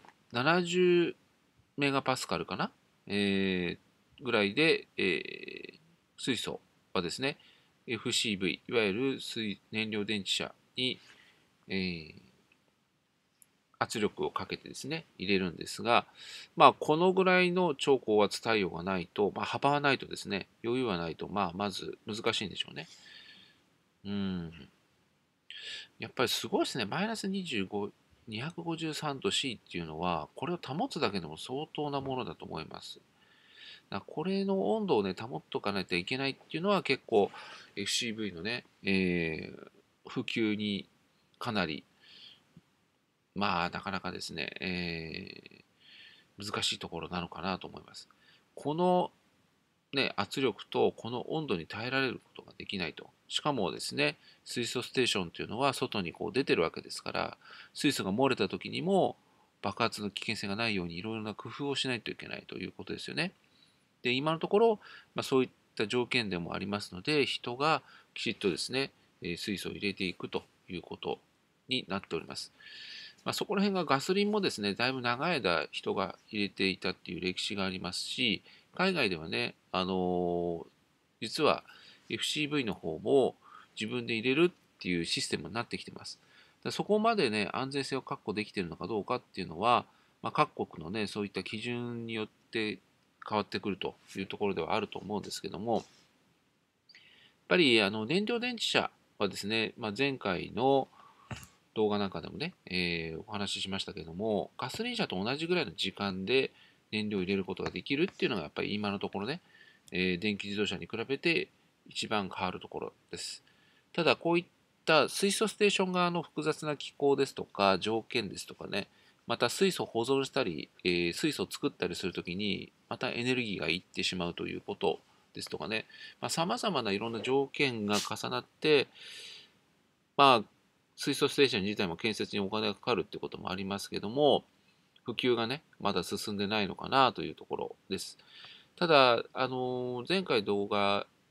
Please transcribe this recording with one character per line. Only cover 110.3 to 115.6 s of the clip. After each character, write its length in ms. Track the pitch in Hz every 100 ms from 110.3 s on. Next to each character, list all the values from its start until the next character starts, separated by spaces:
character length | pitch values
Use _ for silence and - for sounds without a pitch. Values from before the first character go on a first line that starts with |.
| 101
気 80 | 101
自 120 | 101
動 80 | 98
車 120 | 95
に 100 | 85
比 100 | 110 117
べ 100 | 139
て 300 | 170 156 - _ _ _ -
一 200 | - 107
番 240 | 107 95
変 120 | - 92
わ 60 |
る 80 | 90
と 80 | -
こ 120 | -
ろ 140 | - - _
で 60 | -
す。 260 | - - _ _ _ _ _
た 100 | -
だ、 120 | 156 113
こ 180 | 170
う 60 | 170
い 20 |
っ 40 | 175 _ _ _ -
た 220 | 160 123
水 240 | - 196
素 160 | - 214
ス 60 |
テ 140 | -